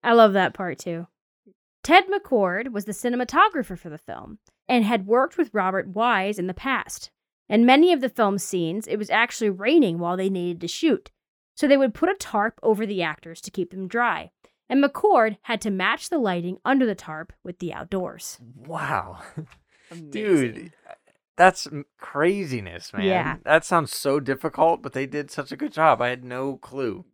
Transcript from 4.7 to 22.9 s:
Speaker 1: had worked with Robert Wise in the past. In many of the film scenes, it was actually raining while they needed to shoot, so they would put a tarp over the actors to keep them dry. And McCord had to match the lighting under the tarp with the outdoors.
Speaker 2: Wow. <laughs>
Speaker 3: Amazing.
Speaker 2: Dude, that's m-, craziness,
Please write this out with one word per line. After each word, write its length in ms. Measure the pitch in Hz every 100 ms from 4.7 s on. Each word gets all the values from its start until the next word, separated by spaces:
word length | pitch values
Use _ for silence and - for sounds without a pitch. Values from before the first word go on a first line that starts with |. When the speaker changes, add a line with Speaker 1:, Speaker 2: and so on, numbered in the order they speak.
| 254 214
Speaker 1:
had 220 | 233 190
worked 300 | 233 294 -
with 160 | 285
Robert 340 | 214 185 190 190
Wise 500 | 190 240 208 196 208
in 80 | 180
the 60 |
past. 560 | 185 269 247 - - - _ _ _ _
In 180 | 214 240
many 260 | 269 349
of 80 | 320
the 80 | 247
film 280 | - 208 202
scenes, 500 | - 185 165 196 -
it 100 | 208
was 120 | 208
actually 400 | 208 233 - 214
raining 480 | 185 214 330 226 170
while 200 | 170 185
they 120 | 190
needed 320 | 190 175 175
to 60 | 170
shoot, 440 | - 330 233 - _ _ _ _ -
so 120 | 294
they 100 | 277
would 160 | 262
put 160 | - 339
a 60 | 392
tarp 440 | - 214 214 -
over 220 | 220 208 214
the 160 | 202
actors 380 | 165 151 165 165
to 100 | -
keep 200 | 190 175
them 160 | 185 190
dry. 440 | 233 240 160 160 _ _ _ _
And 120 | 262
McCord 540 | 277 - 427 339 220 202
had 180 | - 226
to 100 | 220
match 380 | 190 190 277 -
the 100 | 330
lighting 380 | 220 175 170 185
under 220 | - 269 247
the 80 | 190
tarp 380 | - 156 170 -
with 140 | 185 180
the 140 | 175
outdoors. 640 | - - 196 180 - - - 117 127
Speaker 2:
Wow. 640 | - 262 143 107 101 90 - -
<laughs> 120 | 156 - _ _ _
Speaker 3:
Amazing. 200 | 170 151
Speaker 2:
Dude, 640 | 208 214 165 123 110 175 _ - - _ _ _ -
that's 300 | 185 - 147
m-, 200 | 147 143 _
craziness, 960 | - 143 165 202 165 123 95 85 -